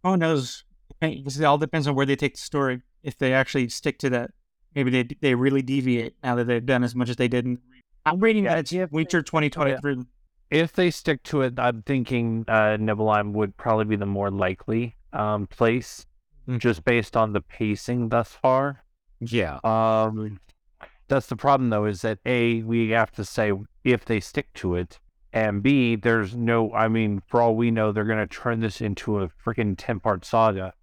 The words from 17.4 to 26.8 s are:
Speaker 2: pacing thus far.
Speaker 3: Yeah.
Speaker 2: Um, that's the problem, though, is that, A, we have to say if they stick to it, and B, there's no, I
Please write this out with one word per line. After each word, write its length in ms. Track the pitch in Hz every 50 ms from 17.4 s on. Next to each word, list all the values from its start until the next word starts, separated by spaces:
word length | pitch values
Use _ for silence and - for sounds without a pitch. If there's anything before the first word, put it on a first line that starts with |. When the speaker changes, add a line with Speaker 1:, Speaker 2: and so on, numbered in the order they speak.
Speaker 2:
pacing 680 | - - - - 113 107 104 - - - 123 123 117 110
thus 220 | 113 117 113 - -
far. 500 | - - 131 127 131 139 143 139 - _ _ _ _ _ _ - _
Speaker 3:
Yeah. 380 | 120 113 113 120 92 78 69 - -
Speaker 2:
Um, 760 | 113 110 110 113 113 110 110 110 110 110 110 107 107 104 92 _ _ _ _ _ _ _ _ - - _ _ _
that's 180 | _ 139 135 -
the 100 | - 127
problem, 360 | 107 - 139 139 135 127 120
though, 140 | 110 104 107
is 180 | 107 101 90 -
that, 160 | 113 107 - _
A, 340 | 117 127 120 117 117 117 113
we 280 | 110 110 117 117 113 110
have 200 | 113 113 110 - -
to 120 | - 101
say 260 | - - - 110 104 101 95 107 - _ _ _
if 220 | 127 123 117 -
they 140 | - 117 104
stick 340 | - - - - - - -
to 220 | - - 92 87
it, 240 | 90 90 - - - _ _ _ _ _ _ -
and 300 | 110 110 107 101 101 101
B, 320 | 135 143 135 123 117 117
there's 400 | 107 98 117 113 113 104 92 117
no, 360 | 120 117 113 117 117 113 107
I 160 | 117 110